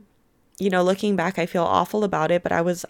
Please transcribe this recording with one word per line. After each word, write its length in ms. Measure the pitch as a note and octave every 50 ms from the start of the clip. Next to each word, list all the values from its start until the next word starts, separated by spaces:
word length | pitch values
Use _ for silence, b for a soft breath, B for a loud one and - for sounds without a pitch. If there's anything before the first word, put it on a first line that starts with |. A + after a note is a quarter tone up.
| G#3+ _ _ _ _ _ _ _ _ _ _ -
you 120 | F#3+ G3+
know, 120 | F#3 F3+
looking 320 | F3+ F3+ F#3+ F#3+ - G#3 G3+
back, 240 | F3+ E3 F3+ F#3+ -
I 80 | E3
feel 180 | - - F3+ E3
awful 380 | - F#2+ F3+ F3 - - G#3+
about 280 | G#3 F#3+ F3+ D#3 D#3 D#3
it, 120 | F3 F3
but 100 | - E3+
I 100 | F3+ E3+
was, 220 | E3+ F3+ F3 F3 -